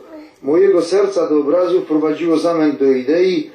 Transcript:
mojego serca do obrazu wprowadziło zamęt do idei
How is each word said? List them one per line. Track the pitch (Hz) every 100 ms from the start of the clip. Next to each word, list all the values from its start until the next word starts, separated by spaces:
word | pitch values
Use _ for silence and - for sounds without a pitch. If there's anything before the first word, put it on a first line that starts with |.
| - - - _
mojego | 135 165 196 175
serca | 165 190 196 185 151
do | 151
obrazu | 139 170 180 180
wprowadziło | - 151 151 151 170 156
zamęt | 170 170 151 131
do | 135
idei | 127 123 165 185 170 -